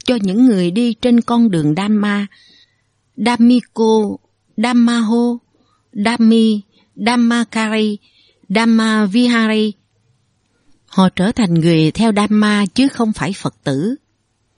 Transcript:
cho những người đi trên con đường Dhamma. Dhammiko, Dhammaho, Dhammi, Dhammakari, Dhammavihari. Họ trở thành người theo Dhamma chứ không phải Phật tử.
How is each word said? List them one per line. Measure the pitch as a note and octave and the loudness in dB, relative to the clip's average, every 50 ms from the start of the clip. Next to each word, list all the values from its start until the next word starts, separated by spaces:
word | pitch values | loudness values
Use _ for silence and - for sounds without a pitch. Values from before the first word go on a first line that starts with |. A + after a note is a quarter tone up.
| - | -6
cho | - B3 A#3 G3 | -4 -2 -2 -2
những | F#3+ F#3 A3 B3+ | -2 0 2 2
người | C4 G#3+ F#3 F3+ F3 | 4 4 2 0 -2
đi | F3 A3+ A#3+ A#3+ A3 | -2 -2 -2 -2 -2
trên | - - B3 A#3+ A#3 | -2 0 2 2 2
con | A#3 - A#3+ A#3 A#3 A3+ | 2 0 0 0 0 2
đường | F#3 E3 D3 D3 D3+ | 0 0 0 0 -2
Dhamma. | F3 G3 G#3 G#3+ G#3 G3+ G#3 G3+ G3+ G3+ G3+ - _ _ _ _ _ _ _ _ _ _ _ _ _ _ _ _ | -2 -2 -2 -2 -2 0 -2 -2 -4 -6 -8 -12 _ _ _ _ _ _ _ _ _ _ _ _ _ _ _ _
Dhammiko, | - G#3 A#3 A#3+ A#3 A#3 A#3+ B3 A#3+ - - _ A3+ A3+ A3 A3 A3 G#3+ G3+ G3 - _ _ _ _ _ _ _ | -6 -2 -2 0 2 4 4 4 2 0 -4 _ -2 0 2 2 0 0 -2 -6 -10 _ _ _ _ _ _ _
Dhammaho, | - A3 B3 B3 B3 A#3 A#3 A#3+ A#3 A#3 G#3 A#3 A#3 A#3+ A#3+ A#3+ A#3+ - _ _ _ _ _ _ _ _ _ - | -6 -4 0 2 2 2 2 2 0 0 0 0 0 0 -2 -2 -6 -10 _ _ _ _ _ _ _ _ _ -8
Dhammi, | - G3+ A3+ A#3 A#3 A3+ A3 A3+ A3+ A3+ A3 G#3+ G#3 - _ _ _ _ _ _ | -4 -4 -2 0 2 2 4 4 4 4 2 0 -2 -6 _ _ _ _ _ _
Dhammakari, | - G3+ A3 B3 A#3+ A#3+ A#3 A#3 A#3+ A#3 - - A3+ A3 G#3+ A3 A3 G#3+ G#3+ G#3 G3+ _ _ _ _ _ _ _ _ _ - | -6 -2 -2 0 2 2 2 0 0 -2 -4 -4 -4 -4 -2 -2 -2 -2 -2 -4 -6 _ _ _ _ _ _ _ _ _ -4
Dhammavihari. | F#3+ A3 A3+ A#3 A3+ A3+ A3 A3 A3 G#3+ G#3+ G3 F#3 A#3+ B3 A#3+ A#3+ A#3 A3 A3 A3 G#3+ G#3+ G#3+ G#3 - _ _ _ _ _ _ _ _ _ _ _ _ _ _ _ _ _ _ _ _ _ | -2 0 2 2 2 2 2 0 0 0 0 0 0 0 2 2 2 0 0 0 0 -2 -2 -4 -6 -10 _ _ _ _ _ _ _ _ _ _ _ _ _ _ _ _ _ _ _ _ _
Họ | _ - - F#3 F#3 | _ -2 0 0 0
trở | - - F3+ G#3 B3+ | 0 -2 -4 -4 -2
thành | - A3+ F3+ E3+ | -2 -2 0 0
người | E3 D#3 E3+ E3+ D#3+ D#3 D#3 | 0 2 2 2 2 2 0
theo | - - A3+ A3+ G#3 | 0 0 0 0 0
Dhamma | G3+ G#3 G3+ G#3+ G#3 G#3+ G#3 G#3 G#3 G#3 F#3+ - | 0 -2 0 0 0 0 0 0 0 -2 -2 -2
chứ | - C4 C#4 | 0 -2 -2
không | - - A#3 A3 G#3+ | -2 -2 -4 -4 -4
phải | - C#3 D3+ G3 | -4 -6 -8 -8
Phật | - - B2+ - _ _ | -8 -8 -10 -10 _ _
tử. | D3 C3+ C3+ D#3+ A3 C4 - _ _ _ _ _ _ _ _ _ _ _ | -4 -4 -2 -2 -4 -6 -8 _ _ _ _ _ _ _ _ _ _ _